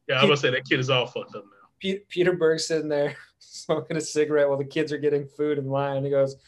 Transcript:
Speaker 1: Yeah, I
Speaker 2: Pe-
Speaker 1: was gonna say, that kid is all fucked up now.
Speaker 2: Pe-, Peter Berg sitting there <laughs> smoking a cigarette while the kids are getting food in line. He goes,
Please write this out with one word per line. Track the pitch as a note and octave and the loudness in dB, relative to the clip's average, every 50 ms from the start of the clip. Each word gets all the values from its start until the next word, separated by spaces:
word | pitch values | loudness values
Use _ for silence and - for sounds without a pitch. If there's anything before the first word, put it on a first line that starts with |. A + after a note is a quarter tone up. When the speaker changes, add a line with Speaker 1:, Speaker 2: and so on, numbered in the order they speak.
| _ - | _ -2
Speaker 1:
Yeah, | C#3 | 2
I | C3 C#3 | 4 4
Speaker 2:
Pe- | D3 | 4
Speaker 1:
was | D3 C3+ | 4 4
gonna | D#3 C3 B2 | 2 0 0
say, | C#3 | -2
that | C3+ - | 0 0
kid | D#3+ C3 | 0 0
is | C3 C3 | 2 2
all | C3+ B2+ A#2 | 2 0 0
fucked | A2+ - A2+ G#2 - - | -2 -4 -8 -10 -10 -12
up | G#2+ G2+ | -16 -16
now. | - _ _ _ _ _ _ | -16 _ _ _ _ _ _
Speaker 2:
Pe-, | - F#3+ F#3+ G3 - _ | -6 -4 -4 -4 -8 _
Peter | - F3 E3 F3+ F3 | -2 2 2 2 2
Berg | F3 D#3+ D#3+ D#3+ D#3+ | 4 2 2 2 0
sitting | D#3+ - E3 D#3+ D3+ D3+ | 0 -2 -2 -2 -2 0
there | D3 C#3+ C#3+ C#3+ C#3 - - - | 0 0 0 -2 -4 -8 -16 -20
<laughs> | _ _ | _ _
smoking | - - - - - - D#3+ D3+ D#3 - E3 D#3 | -20 -20 -18 -10 -4 -2 -2 -2 -2 -4 -4 -4
a | |
cigarette | D#3 - - D3+ D3+ D3+ D3+ D3 C#3+ C#3+ | -4 -2 0 0 0 2 4 2 4 2
while | C#3 | 2
the | C3+ C#3 | 0 -2
kids | C3+ - D#3+ D#3 C#3+ D3 | -4 -2 -2 -2 -2 -2
are | C#3 | -2
getting | C#3+ D3 D3 C#3+ C#3+ | 0 0 0 0 -2
food | C#3 - - D3 D3+ D3 C#3+ | -6 -6 -4 -2 0 0 -2
in | C3+ C3+ | -2 -2
line. | C3+ C#3 C#3 C#3 C#3 C3+ C#3 | -2 -2 -2 -2 -2 -2 -2
He | C#3 | 0
goes, | C#3+ C#3 C#3 C3+ C3+ - _ | 2 2 2 2 -2 -6 _